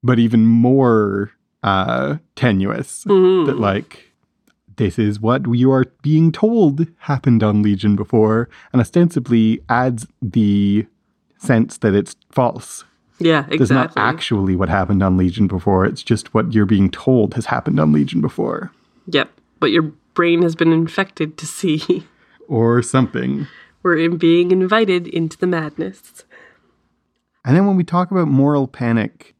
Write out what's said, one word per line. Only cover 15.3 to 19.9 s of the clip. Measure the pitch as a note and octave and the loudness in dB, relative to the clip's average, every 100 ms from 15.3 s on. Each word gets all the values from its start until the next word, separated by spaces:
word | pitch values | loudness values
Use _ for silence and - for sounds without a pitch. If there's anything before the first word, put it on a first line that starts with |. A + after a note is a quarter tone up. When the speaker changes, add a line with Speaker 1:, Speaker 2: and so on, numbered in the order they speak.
| F2+ G2 | 0 -2
Speaker 1:
before. | F#2 G2+ F#2+ F#2 | -2 0 2 0
It's | - | -4
just | - A2 - | -4 -4 -2
what | A2 F2+ | -4 0
you're | A2 G2 | 0 2
being | G#2+ G2 | 2 2
told | - - B2+ G#2+ C3 | 0 0 2 0 -4
has | - | -4
happened | B2+ D3 C#3+ | -4 -2 0
on | D#3 | 2
Legion | - C#3 E3+ | 2 0 -2
before. | D3+ - - - - _ _ _ - | -4 -4 -6 -6 -12 _ _ _ -4
Speaker 2:
Yep. | D3+ - _ _ _ | -4 -4 _ _ _
But | D3 | 0
your | A2 D#3 | 0 -2